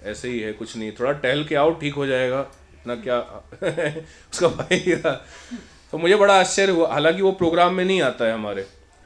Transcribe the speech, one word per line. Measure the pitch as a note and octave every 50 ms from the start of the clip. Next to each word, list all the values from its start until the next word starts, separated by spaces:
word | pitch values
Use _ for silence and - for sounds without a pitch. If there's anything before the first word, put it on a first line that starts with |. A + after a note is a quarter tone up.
| -
ऐसे | G#2 G#2 - - B2
ही | B2 A#2
है, | G#2+ A2 G#2+
कुछ | - A2+ - - A2+
नहीं, | A2 G#2+
थोड़ा | G#2 - A#2+ C3
टहल | D3 D3 - B2+ C3+ D3 D3+
के | D3+ D#3+
आओ, | C#3+ C#3+ E3 E3 D#3
ठीक | D3 D3 C#3+
हो | C#3+ C#3
जाएगा, | C3+ C3 B2+ B2+ B2 B2+ C3+ C3+ - - - - - -
इतना | - - A#2+ A#2+
क्या।" | A2+ G#2+ B2+ B2 A#2+ - - A#2+ G2+ - - - - -
<laughs> | B2 C3+ E3+ E3 D3 D3+ D#3+ D#3 - - - - _
उसका | - - F3+ E3
भाई | - - C3+ - F3+ F3 F#3 F#3+ E3 -
था। | - D#3+ C3+ B2 - - - - - - B3 A#3 - - - - - -
तो | - D3+
मुझे | E3+ F#3+ G3+
बड़ा | G#3 G3+ G3+ G3 F#3+
आश्चर्य | F3+ - - G3 G3 F#3+
हुआ, | F#3 E3 E3 -
हालांकि | A#2+ D3 D3 D#3+ E3+ F#3+
वो | G3 F#3+
प्रोग्राम | F#3 - F3 E3 E3 F3 F3 F3+ F#3
में | F#3 F#3
नहीं | F#3+ F#3+ F#3
आता | D3+ B2+ A#2 - A#2+
है | A2+ A2+
हमारे, | A2 G#2+ G#2 G2+ G2 F#2+ - - - _ _ _ _ _